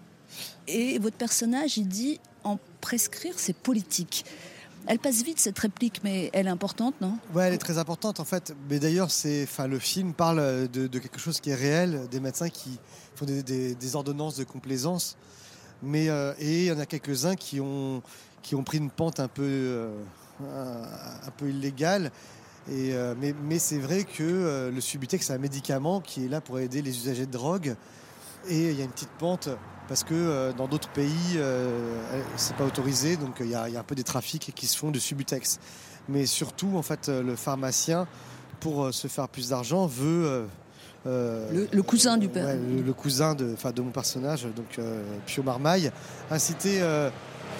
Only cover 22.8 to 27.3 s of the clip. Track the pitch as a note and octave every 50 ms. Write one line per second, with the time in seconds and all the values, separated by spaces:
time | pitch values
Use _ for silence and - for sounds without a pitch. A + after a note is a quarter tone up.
22.8 | C3 C3 C3 B2 B2 B2 A#2 B2 C#3 C#3+ D3 D3 D3 D3+ E3 E3+ - - D3+ C#3+
23.8 | C3 C3+ F3 G3 G3+ - - - D#3 E3 F3+ F#3+ F3+ D#3+ C#3 C3+ B2+ B2+ B2+ C3
24.8 | - - - C#3 C3 A#2+ - - - - C3+ B2+ C#3 C#3+ C3+ C#3 C3+ - C#3 C3+
25.8 | C#3+ E3 F#3+ G3 - - - C3+ B2+ B2+ D3 D#3 - - B2+ C3 C3 B2 B2 D3
26.8 | C#3+ C3+ B2+ A#2+ A#2 C#3 B2+ A#2+ C3 C#3